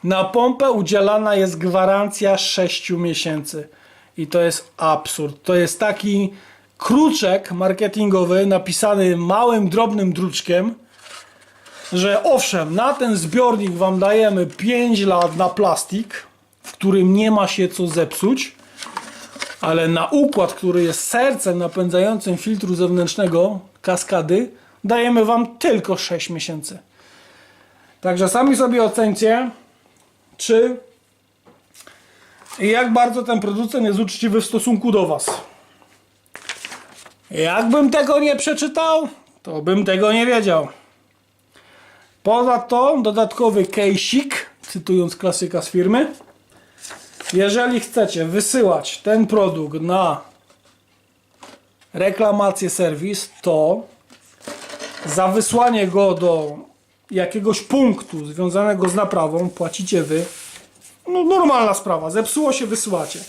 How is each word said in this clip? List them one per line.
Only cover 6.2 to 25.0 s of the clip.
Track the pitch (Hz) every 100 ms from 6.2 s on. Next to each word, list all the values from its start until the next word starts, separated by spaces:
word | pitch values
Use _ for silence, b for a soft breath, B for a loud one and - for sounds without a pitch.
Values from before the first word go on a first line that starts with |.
| 196 B B B B _
kruczek | - 254 311 311 196 190 190
marketingowy | 175 190 190 208 214 208 190 175 185 196
napisany | 190 190 165 214 202 185 170
małym, | 170 202 240 226 190
drobnym | 190 226 208 190
druczkiem, | 160 180 143 - 175 214 226 B B B B B B B B B B B
że | 180 196 202
owszem, | 359 269 - 190 156
na | 175 247
ten | 269 240 208
zbiornik | 160 226 247 226 202
wam | 170 190 185
dajemy | 196 214 214 190 165
pięć | - 202 240 240 214
lat | 196 180 175 160
na | 180
plastik, | 185 196 156 - 190 226 - - _ _ _
w | -
którym | - 196 196 185
nie | 190 220
ma | 214 190
się | - 180
co | 185 175
zepsuć, | 160 160 - 196 262 - - B B B B B B B B B B
ale | 160 165 165
na | 165 165
układ, | 285 285 220 175
który | - 185 175
jest | 170 160
sercem | - 233 269 233 190 175
napędzającym | 175 185 180 180 196 220 202 175
filtru | - 214 190
zewnętrznego | 175 180 180 175 - 190 165 190 196 - _
kaskady, | - 175 - 185 156 185 247 B B B
dajemy | 202 233